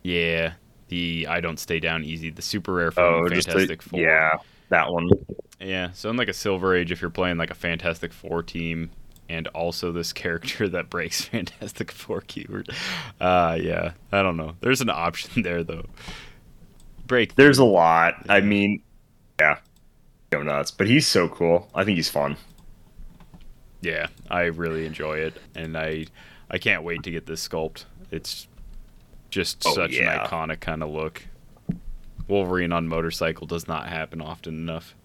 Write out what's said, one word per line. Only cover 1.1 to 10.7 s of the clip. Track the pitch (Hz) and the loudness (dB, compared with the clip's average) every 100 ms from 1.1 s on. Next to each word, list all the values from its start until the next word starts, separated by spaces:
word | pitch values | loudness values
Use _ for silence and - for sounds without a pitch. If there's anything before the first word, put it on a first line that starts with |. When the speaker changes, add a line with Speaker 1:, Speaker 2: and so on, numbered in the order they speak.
| 82 76 | -4 -4
Speaker 1:
I | 87 | -4
don't | 85 76 | -4 -8
stay | - 82 | -4 -2
down | 80 82 | 0 -2
easy, | 76 80 80 | -4 -8 -10
the | 78 | -10
super | - 104 87 | -6 -6 -2
rare | 90 85 | 0 0
from | 82 87 82 87 | 4 4 6 4
Speaker 2:
Oh, | |
just | 87 90 | 2 2
the, | |
Speaker 1:
Fantastic | 98 92 82 | 2 2 -2
Four. | - 90 | -6 2
Speaker 2:
yeah, | 82 78 80 80 - _ _ | 4 6 4 0 -4 _ _
that | 87 78 | 2 2
one. | 87 87 - - - _ - | 0 4 4 4 -14 _ -14
Speaker 1:
Yeah, | 95 92 90 | -6 -4 -4
so | 90 107 | -6 -6
in, | 120 | -2
like, | 107 | -4
a | |
Silver | 90 107 95 95 90 | -2 -2 0 2 2
Age, | 85 | 2
if | 85 | -4
you're | 87 | -4
playing, | - 90 85 | -2 0 0
like, | 82 | -4
a | - | -4
Fantastic | 85 82 85 82 82 | -6 -2 -4 -4 -8
Four | - - 85 | -12 -6 -6
team | 82 82 82 82 82 - - - - | -6 -6 -6 -6 -8 -12 -20 -20 -12
and | 82 80 | -10 -8
also | - 85 85 87 | -4 -4 -4 -4
this | 85 82 | -4 -6
<laughs> | |
character | - 87 85 - - | -6 -4 -4 -6 -4
that | 104 | -2